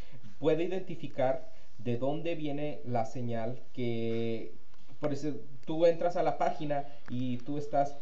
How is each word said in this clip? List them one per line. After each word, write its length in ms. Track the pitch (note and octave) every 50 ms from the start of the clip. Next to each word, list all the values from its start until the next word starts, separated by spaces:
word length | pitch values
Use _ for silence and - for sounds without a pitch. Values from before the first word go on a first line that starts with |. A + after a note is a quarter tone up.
| - - - - - - - -
puede 240 | C3+ D#3 D#3 D#3+ E3+
identificar 880 | F3+ F#3 F#3+ - - E3 - - - - C#3 B2+ C3 C3+ - - - - - - - -
de 200 | - G#2+ B2 A#2
dónde 380 | A#2 C3 C#3 D3+ D#3+ D#3+ E3+ E3+
viene 460 | D#3 D3+ C#3+ C#3 D3 D3 D3 D3 - -
la 200 | B2 A#2+ - -
señal 540 | - - C3 A#2+ A#2+ A#2 A2+ A2+ A#2 B2 B2 - - -
que, 800 | - B2 A#2+ A#2 A2+ A2+ A2+ A2+ A#2 A#2 A2+ A2+ A2 - - - - - - - - - - - -
por 140 | - D3 C#3
eso 200 | A2+ C#3+ D3+ C3+ A#2+ - - C#3 - -
tú 200 | - D#3 D#3+ E3+
entras 300 | E3+ E3 D#3+ E3+ E3+ D3+
a 80 | F#3 D#3+
la 140 | D#3 C#3
página 480 | - - - - - D#3 D3 D3 C#3+ C#3 - - - - -
y 280 | B2 B2 B2+ B2+ B2
tú 200 | A#2+ - - C#3+
estás 400 | D3+ D3 - - C#3 C#3+ C#3 - -